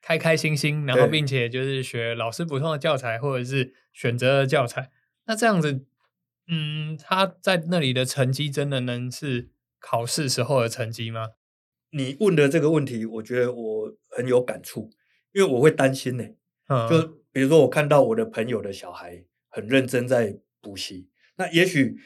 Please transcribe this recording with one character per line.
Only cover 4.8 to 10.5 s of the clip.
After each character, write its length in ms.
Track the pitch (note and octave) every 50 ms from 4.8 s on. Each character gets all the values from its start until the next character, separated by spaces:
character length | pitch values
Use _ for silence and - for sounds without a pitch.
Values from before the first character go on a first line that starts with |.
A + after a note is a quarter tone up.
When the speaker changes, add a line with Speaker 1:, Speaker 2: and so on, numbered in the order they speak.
| C3+ - _ _ _ _ _ _ _
Speaker 1:
那 80 | - A3
这 100 | G#3+ A#3+
样 160 | A3+ G3+ E3+
子， 240 | D3+ D3 C#3 C3 - _ _ _ _ _ _ _ _ _ _ _ _
嗯， 500 | E3+ E3+ D#3 D3+ D3+ D3+ D#3 D3+ D#3 D#3
他 380 | D#3 - - F#3 F#3 G3 F#3 - _
在 240 | - G3 F#3+ E3+ D#3 E3+
那 120 | F3+ E3+
里 120 | C#3+ C3
的 120 | B2 B2+ C3
成 280 | B2+ - C#3 B2+ B2+
绩 160 | C3 C#3 D3+ D3
真 220 | C#3 D3 C#3+ C#3+
的 80 | C#3 B2+
能 300 | B2 B2 A#2+ B2 B2 B2
是 380 | A#2+ - D#3 C#3+ B2 A#2+ A#2+ - _ _ _ _ _ _
考 260 | - - - A#2 A#2
试 220 | A#2+ - D3+ C#3+ B2+
时 160 | - C3 A#2
候 160 | A#2+